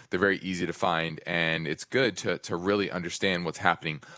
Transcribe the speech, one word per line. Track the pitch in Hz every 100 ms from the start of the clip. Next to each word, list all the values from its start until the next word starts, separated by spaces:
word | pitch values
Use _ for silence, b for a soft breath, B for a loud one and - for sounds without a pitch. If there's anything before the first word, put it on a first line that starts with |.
| B
They're | 92
very | 98 95
easy | 92 90 87
to |
find, | 82 98 82 82 78 -
and | 87 82 80 78
it's | 76 -
good | 127 131 90
to, | 107 85
to | - 113
really | 92 101 98
understand | 92 85 - 98 90 85
what's | -
happening | 95 85 85 76 -